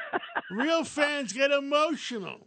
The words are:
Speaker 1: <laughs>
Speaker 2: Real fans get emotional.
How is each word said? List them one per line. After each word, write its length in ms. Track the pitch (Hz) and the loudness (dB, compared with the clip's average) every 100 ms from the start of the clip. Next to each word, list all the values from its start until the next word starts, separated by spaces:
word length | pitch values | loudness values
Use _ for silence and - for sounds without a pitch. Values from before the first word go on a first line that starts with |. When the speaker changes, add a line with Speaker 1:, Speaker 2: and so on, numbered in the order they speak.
| - | -4
Speaker 1:
<laughs> 400 | - - - - | -6 -4 -8 -6
Speaker 2:
Real 320 | 196 294 330 | -2 2 2
fans 520 | 285 - 294 294 240 | 0 0 0 0 -4
get 160 | 214 277 | 2 4
emotional. 880 | 285 277 294 320 294 - 233 170 - | 4 2 2 2 0 -4 -6 -6 -10